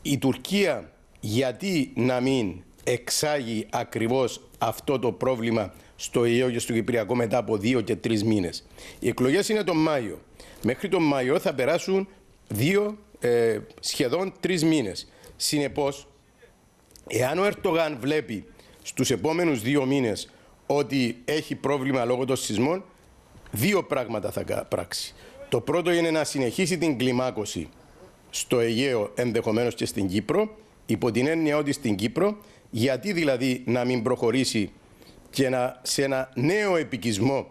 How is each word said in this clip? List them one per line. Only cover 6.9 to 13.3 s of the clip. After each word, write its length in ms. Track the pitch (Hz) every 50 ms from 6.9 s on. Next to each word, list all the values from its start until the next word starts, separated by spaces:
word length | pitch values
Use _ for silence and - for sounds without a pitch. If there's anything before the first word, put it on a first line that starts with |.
| 120 117 107 95 127
μετά 220 | 123 120 110 123
από 200 | 123 107 101 110
δύο 240 | 104 95 117 131 123
και 140 | 101 - 110
τρεις 280 | 87 - 117 113 104 98
μήνες; 440 | 110 110 104 90 82 - - - - - - - - - -
Οι 80 | -
εκλογές 420 | - 113 - 127 131 147 190 196 -
είναι 140 | 214 214 196
τον 140 | 165 175
Μάιο. 440 | 156 160 160 151 139 113 98 80 76 - - - - - - - - -
Μέχρι 240 | 107 131 - - 185
τον 140 | 170 180 165
Μάιο 360 | 147 143 135 127 127 147 165
θα 140 | - 180 151
περάσουν 540 | 131 127 127 165 170 - - 190 190 196 - - - _ - - _ -
δύο, 500 | - 110 101 123 160 196 202 208 208 208 208 - - - -
ε, 400 | - 123